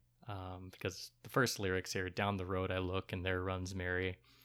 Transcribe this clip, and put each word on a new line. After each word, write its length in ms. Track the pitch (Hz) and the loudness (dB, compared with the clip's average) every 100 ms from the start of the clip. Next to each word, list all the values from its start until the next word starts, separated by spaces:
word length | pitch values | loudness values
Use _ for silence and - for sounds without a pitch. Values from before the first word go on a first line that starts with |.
| _ _ - | _ _ -8
um, 400 | 101 92 92 92 | -6 -6 -8 -10
because 400 | - 98 - - - | -4 -4 -4 -10 -14
the 80 | - | -2
first 280 | - 120 - | 4 4 4
lyrics 340 | 98 92 - | 2 2 2
here, 160 | 98 92 | -2 -2
"Down 280 | 90 104 101 | 0 2 2
the 100 | 92 | 0
road 240 | 95 92 | 0 2
I 80 | 92 | 2
look, 340 | 92 95 - | 0 0 -2
and 120 | 95 | -2
there 180 | 90 92 | 0 0
runs 320 | 92 92 90 | 0 -2 -2
Mary. 420 | 95 90 90 92 90 - - | -2 0 2 0 -2 -12 -20